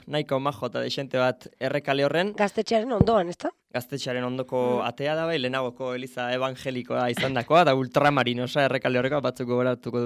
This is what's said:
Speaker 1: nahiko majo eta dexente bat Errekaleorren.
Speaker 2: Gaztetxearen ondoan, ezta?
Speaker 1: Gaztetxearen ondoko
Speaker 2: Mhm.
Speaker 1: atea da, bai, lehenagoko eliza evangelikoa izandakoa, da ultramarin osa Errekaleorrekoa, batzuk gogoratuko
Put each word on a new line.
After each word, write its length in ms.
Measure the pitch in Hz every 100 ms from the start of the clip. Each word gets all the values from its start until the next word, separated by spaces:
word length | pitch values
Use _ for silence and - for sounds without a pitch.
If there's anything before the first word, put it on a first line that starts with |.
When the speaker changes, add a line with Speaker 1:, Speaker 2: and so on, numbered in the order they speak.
| -
Speaker 1:
nahiko 340 | 147 147 135
majo 260 | 143 147 123
eta 140 | 127
dexente 380 | 123 143 135 127
bat 280 | 127 123 - -
Errekaleorren. 720 | 131 147 143 139 139 156 202
Speaker 2:
Gaztetxearen 560 | 208 202 - 208 226 247
ondoan, 360 | 208 208 220 175
ezta? 220 | 170 320 - _
Speaker 1:
Gaztetxearen 500 | 123 123 135 131 123
ondoko 540 | 123 127 127 127 123 123
Speaker 2:
Mhm. 60 | 113
Speaker 1:
atea 280 | - 143
da, 120 | 156 165
bai, 120 | 160
lehenagoko 540 | 127 135 123 123 127
eliza 380 | 127 127 127 123
evangelikoa 800 | 127 131 127 143 123 120 123 123
izandakoa, 540 | 120 135 127 - 160
da 100 | 156
ultramarin 640 | 131 127 139 147 143 120 123
osa 240 | 123 147
Errekaleorrekoa, 560 | 135 127 135 123 131 147
batzuk 260 | 127 123 123
gogoratuko 520 | 123 127 123 120 120